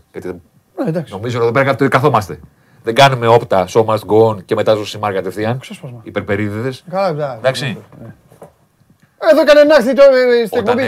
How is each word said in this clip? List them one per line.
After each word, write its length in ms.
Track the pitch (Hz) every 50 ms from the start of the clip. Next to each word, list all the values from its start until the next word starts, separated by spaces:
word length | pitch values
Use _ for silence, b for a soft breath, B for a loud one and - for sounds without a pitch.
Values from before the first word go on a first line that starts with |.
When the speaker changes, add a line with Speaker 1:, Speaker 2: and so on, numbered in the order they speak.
| _ _
Speaker 1:
γιατί 160 | - 95 - 90
Speaker 2:
Ναι, 600 | 90 85 - _ _ _ _ _ _ 370 277 190
εντάξει. 240 | 160 175 151 -
Speaker 1:
νομίζω 260 | 104 95 110 127 117 123
εδώ 100 | 117 117
πέρα 140 | 117 139 135 139 131
καθ-, 140 | - 143 131
καθόμαστε. 520 | - 131 127 151 120 110 98 85 78 - - _ b b b b b b
Δεν 120 | _ 113 117
κάνουμε 320 | 127 139 139 135 120 117
όπτα, 400 | 113 117 117 - - 98 95 90 92
show 160 | - 117 110
must 140 | 110 107 107 104
go 220 | 92 104 110 113 110
on 160 | 107 98 82
και 100 | - 110
μετά 200 | 107 101 113 110
Ζωσιμάρ 380 | 104 104 - - 104 104 104
κατευθείαν. 460 | 95 95 87 95 90 101 107 110 123 135
Speaker 2:
Ξέσπασμα. 420 | - - 208 - - 135 123 117
Speaker 1:
Υπερπερίδιδες. 840 | 107 110 101 104 98 95 104 101 107 101 104 110 120 135 127 - _ 165
Speaker 2:
Καλά, 180 | 165 190 196 185
εντάξει, 300 | 156 147 151 139 123 110
Speaker 1:
Εντάξει. 440 | 113 131 131 - 147 123 92 - - _ - -
Speaker 2:
ναι. 120 | 113 113 - _ _ _ _ _ - - _ _ _ _ _ _ _ _ _ _ _ _ _ - - 339
Εδώ 80 | 302 294
έκανε 240 | 311 269 294 294 294
να 100 | 294 311
έρθει 180 | 277 202 254
το, 100 | 262 247
ε, 440 | 277 277 262 254 254 247 240 240 233
στην 120 | 190 - -
Speaker 1:
Όταν 200 | 202 214 240 247
Speaker 2:
εκπομπή 40 | 262